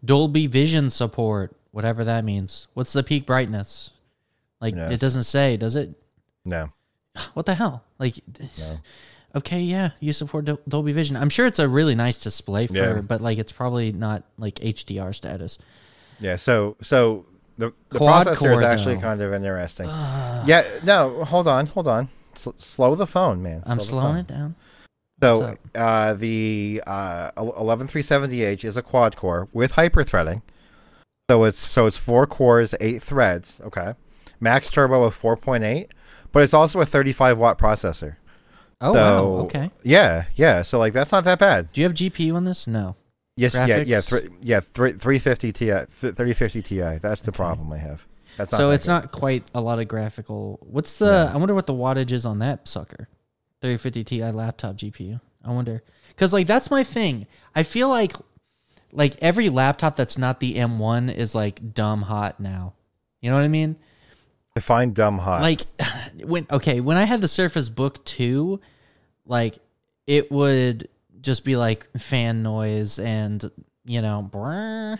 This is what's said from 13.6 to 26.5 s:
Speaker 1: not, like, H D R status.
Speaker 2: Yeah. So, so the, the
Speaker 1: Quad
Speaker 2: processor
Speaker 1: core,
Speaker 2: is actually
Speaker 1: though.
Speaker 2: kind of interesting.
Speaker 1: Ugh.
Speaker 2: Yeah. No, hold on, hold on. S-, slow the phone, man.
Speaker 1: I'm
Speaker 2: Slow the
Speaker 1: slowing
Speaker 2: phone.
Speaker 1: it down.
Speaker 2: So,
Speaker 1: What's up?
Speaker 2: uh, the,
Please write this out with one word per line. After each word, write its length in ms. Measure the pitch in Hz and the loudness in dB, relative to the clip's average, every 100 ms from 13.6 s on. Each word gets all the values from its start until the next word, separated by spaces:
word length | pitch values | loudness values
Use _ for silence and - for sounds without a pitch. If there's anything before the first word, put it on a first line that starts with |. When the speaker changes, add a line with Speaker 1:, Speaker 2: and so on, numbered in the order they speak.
| 127 123 113 | -4 -2 -2
Speaker 1:
not, 320 | 98 110 107 - - | -4 -4 -6 -10 -10
like, 200 | 110 - | -10 -6
H 220 | 113 107 | -6 -6
D 140 | - 98 | -8 -8
R 140 | 92 | -8
status. 460 | 101 - 90 87 - _ _ _ _ _ - | -10 -10 -10 -12 -14 _ _ _ _ _ -10
Speaker 2:
Yeah. 160 | 101 90 | -6 -2
So, 400 | - 117 104 - | 0 2 0 -6
so 460 | 98 131 117 107 85 _ _ - | 0 4 4 0 -8 _ _ -8
the, 140 | 117 - _ | -8 -8 _
the 80 | 127 | 2
Speaker 1:
Quad 280 | 147 170 180 | 6 6 6
Speaker 2:
processor 100 | 156 | 2
Speaker 1:
core, 160 | 143 | 4
Speaker 2:
is 100 | 120 | 6
actually 320 | 117 113 98 | 4 2 0
Speaker 1:
though. 60 | 95 | -2
Speaker 2:
kind 180 | 110 107 | -2 -4
of 140 | 101 | -4
interesting. 540 | 98 98 92 87 - - | -4 -4 -6 -8 -10 -10
Speaker 1:
Ugh. 600 | 156 143 135 123 120 135 | -6 -6 -6 -6 -2 4
Speaker 2:
Yeah. 140 | 165 - - | 4 4 0
No, 400 | 170 202 131 123 | 2 4 4 -2
hold 240 | 139 175 170 | 0 2 4
on, 180 | 131 147 | 2 0
hold 220 | 190 160 | -2 0
on. 200 | 113 127 - _ | 0 -2 -10 _
S-, 140 | - - - | -16 -14 -14
slow 380 | - - 127 | -10 2 4
the 120 | 165 190 | 4 0
phone, 360 | 180 180 90 | 0 0 0
man. 220 | 90 80 95 | -6 -8 -4
Speaker 1:
I'm 140 | 120 | -4
Speaker 2:
Slow 180 | 101 131 | -2 -2
the 40 | |
Speaker 1:
slowing 40 | 139 | 0
Speaker 2:
phone. 20 | 160 | -2
Speaker 1:
it 80 | 180 | -4
down. 260 | 135 147 165 _ _ _ _ _ _ | -8 -8 -10 _ _ _ _ _ _
Speaker 2:
So, 180 | 127 113 | 4 4
Speaker 1:
What's 120 | 110 | 0
up? 60 | 101 - | -8 -12
Speaker 2:
uh, 400 | 113 113 113 107 | -4 0 2 0
the, 680 | 101 113 113 110 | -2 -4 -2 -2